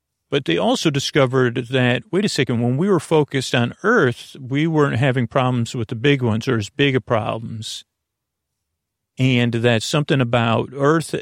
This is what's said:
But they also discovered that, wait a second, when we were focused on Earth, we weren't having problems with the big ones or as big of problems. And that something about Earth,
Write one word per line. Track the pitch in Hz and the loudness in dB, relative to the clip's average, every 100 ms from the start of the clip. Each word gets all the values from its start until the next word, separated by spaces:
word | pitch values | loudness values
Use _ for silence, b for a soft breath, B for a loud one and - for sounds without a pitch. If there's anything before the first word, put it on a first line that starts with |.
| _ _ _ | _ _ _
But | 143 | -4
they | 147 170 | -2 -2
also | 208 254 160 | 0 0 0
discovered | 139 - 151 127 131 123 120 120 | -2 0 2 2 2 0 -2 -4
that, | 131 123 123 - | 0 2 0 -2
wait | 180 | -2
a | 208 | -2
second, | - 135 117 | -2 -2 0
when | 120 131 | 0 0
we | 196 | 2
were | 175 | 0
focused | - 156 143 139 - | 2 0 2 -2 -2
on | 131 120 - | 0 -2 -2
Earth, | 202 240 131 - - - | 0 2 2 0 -12 -18
we | 123 139 165 | -6 -2 0
weren't | 156 139 127 | 2 2 2
having | 139 127 117 | 0 0 0
problems | - 127 127 113 | 0 0 0 -2
with | 127 110 | -6 -6
the | 117 | -2
big | 143 139 | 0 2
ones | 123 110 131 | 2 0 0
or | 113 | -2
as | 101 | -2
big | - 143 | 0 0
of | 127 | 0
problems. | - 113 113 113 113 113 - - - _ _ _ _ _ _ _ _ _ _ _ _ - | 0 -2 -2 -6 -8 -12 -12 -14 -16 _ _ _ _ _ _ _ _ _ _ _ _ 0
And | 131 123 120 | 2 2 2
that | 113 120 113 | 2 2 2
something | - 151 147 139 | 0 -2 0 0
about | 120 120 117 113 - | 2 2 2 0 -2
Earth, | 139 143 160 - - | 0 2 2 0 -4